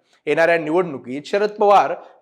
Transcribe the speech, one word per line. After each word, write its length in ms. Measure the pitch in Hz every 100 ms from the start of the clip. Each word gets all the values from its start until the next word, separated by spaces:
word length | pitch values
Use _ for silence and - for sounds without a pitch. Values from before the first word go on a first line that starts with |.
| _ _ -
येणाऱ्या 320 | 151 165 170
निवडणुकीत 640 | 151 165 175 135 117 135
शरद 240 | 143 202 208
पवार 460 | - 202 196 139 170 - _